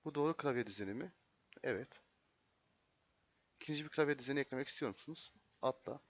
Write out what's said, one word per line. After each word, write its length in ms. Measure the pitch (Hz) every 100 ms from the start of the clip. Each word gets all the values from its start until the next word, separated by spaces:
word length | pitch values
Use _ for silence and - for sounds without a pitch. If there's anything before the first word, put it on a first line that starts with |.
| 160
Bu 100 | 143
doğru 220 | 147 165
klavye 300 | 147 123 107
düzeni 260 | 98 98
mi? 200 | 110 180 - _ _ _ -
Evet. 380 | 131 104 127 - _ _ _ _ _ _ _ _ _ _ _ _ _ _ _ _
İkinci 220 | - 151
bir 60 | 151
klavye 300 | - 147 143
düzeni 200 | 127 143
eklemek 280 | 135 131 135
istiyor 240 | - 135
musunuz? 420 | 98 - 165 - - _ _
Atla. 380 | 131 - - 139 _